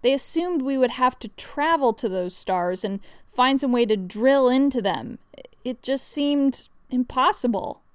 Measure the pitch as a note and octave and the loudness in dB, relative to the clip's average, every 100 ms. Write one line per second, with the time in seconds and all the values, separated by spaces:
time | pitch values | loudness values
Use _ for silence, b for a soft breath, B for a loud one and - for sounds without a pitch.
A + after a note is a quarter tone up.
0 | A#3+ C4+ - E4 F4 E4+ B3+ C4+ B3+ B3 | 2 2 0 -4 -2 -2 -2 0 0 2
1 | B3+ - G#3 - - - D4+ E4 C4 G#3+ | 0 0 -16 -16 -12 -2 0 2 2 0
2 | A3 F#3 F3+ - - F#3 F3 F#3 G3+ G3 | -4 -4 -4 -8 -4 -2 0 -2 -4 -6
3 | b b b - B3+ C4+ C4+ B3 A#3 G#3+ | b b b 0 2 2 2 2 2 0
4 | F#3 G3+ B3 C#4 B3+ C4 C#4 C4 G3 D3+ | -2 0 4 6 4 4 2 0 -2 -2
5 | - - _ - - _ - B3+ - C4+ | -6 -14 _ -20 -20 _ -10 -8 -4 -4
6 | - - C#4+ C#4+ C#4 B3+ - - _ B3 | -4 -4 0 2 0 0 -10 -20 _ -4
7 | B3 - D4 F#4+ B3 G3+ - - _ | -2 2 0 2 -2 -2 -4 -12 _